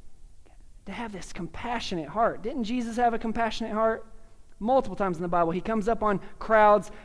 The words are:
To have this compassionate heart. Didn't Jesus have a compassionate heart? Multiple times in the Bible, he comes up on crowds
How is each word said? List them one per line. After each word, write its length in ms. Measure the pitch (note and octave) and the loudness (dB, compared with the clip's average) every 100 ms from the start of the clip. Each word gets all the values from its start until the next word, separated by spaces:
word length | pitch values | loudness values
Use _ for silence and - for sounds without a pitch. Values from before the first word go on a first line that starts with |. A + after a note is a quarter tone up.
| - - - - - - - - - | -16 -16 -16 -20 -20 -20 -20 -18 -14
To 40 | |
have 200 | F#3+ A#3 | -10 -10
this 200 | G3 - | -10 -10
compassionate 760 | - E3+ - A#3 A#3+ - F3 D3 | -10 -8 -8 -6 -6 -4 -6 -4
heart. 320 | F3 A3+ C#3+ | 0 0 0
Didn't 220 | G3 C4 | -4 -4
Jesus 320 | G#3 B3 A#3 A3+ | -2 -2 -4 0
have 180 | A#3+ | 2
a 60 | A3+ | 2
compassionate 540 | - A3 A3+ - A3 | -2 -2 -2 -2 -4
heart? 340 | G#3+ A3 A3 - - - - - - | 0 0 0 -6 -16 -18 -20 -20 -6
Multiple 360 | G#3 C4 G#3+ F#3 | 2 2 2 0
times 220 | G3 E3 | 0 0
in 40 | |
the 60 | F3 | 0
Bible, 240 | F3 E3+ | 2 2
he 100 | F3 | 0
comes 260 | F#3 A3+ G3+ | -2 0 0
up 140 | A3 | 2
on 180 | G#3+ G3 - - | 2 0 -2 -10
crowds 500 | - A3 G#3+ G#3 - - | 2 6 8 8 4 -10